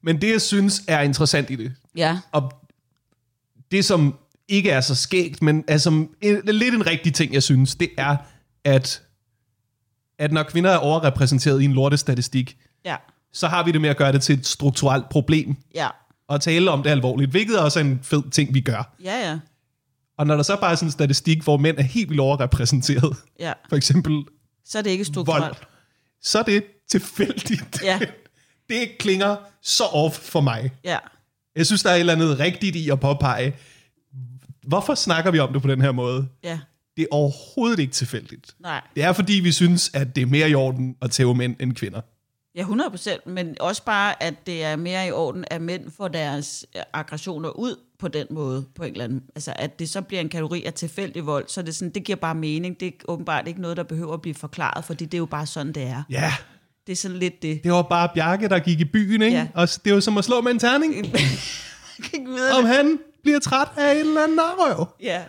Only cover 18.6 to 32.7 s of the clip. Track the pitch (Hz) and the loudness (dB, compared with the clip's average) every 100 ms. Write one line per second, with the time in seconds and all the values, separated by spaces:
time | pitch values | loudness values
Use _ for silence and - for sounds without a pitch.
18.6 | 131 113 117 _ 185 226 208 160 156 _ | 0 -2 -6 _ -8 -4 -4 -6 -10 _
19.6 | _ _ _ _ _ - 147 151 147 202 | _ _ _ _ _ -2 2 2 2 2
20.6 | 190 170 165 143 147 135 - 160 151 147 | 2 0 -2 0 2 2 2 0 4 4
21.6 | 147 156 135 233 190 147 135 143 147 - | 4 2 0 0 -2 0 2 2 2 2
22.6 | 120 139 123 139 131 135 _ _ 165 - | 2 0 2 2 2 0 _ _ -10 -10
23.6 | - 151 - 147 156 151 143 _ _ _ | -4 -2 2 2 2 -2 -4 _ _ _
24.6 | _ 214 208 185 196 147 165 156 151 135 | _ -6 -2 -2 -4 -4 0 0 0 -6
25.6 | - _ _ _ _ _ - 208 226 202 | -18 _ _ _ _ _ -2 0 2 0
26.6 | 202 _ _ 185 - - 202 - - 226 | 0 _ _ -2 -2 -4 -2 -2 -4 -4
27.6 | - - 190 190 185 - _ _ _ _ | -4 -6 -2 -2 -2 -8 _ _ _ _
28.6 | _ 233 240 - 208 190 202 208 - _ | _ -4 -4 -4 -2 0 0 -2 -6 _
29.6 | - - - 156 156 151 - 170 143 113 | -4 0 0 2 0 -2 -4 0 0 0
30.6 | 127 127 180 170 - _ _ _ _ - | -6 -6 -6 -6 -6 _ _ _ _ -2
31.6 | 160 208 208 180 170 160 165 139 156 180 | 0 2 4 4 4 4 2 2 0 0
32.6 | 202 | -2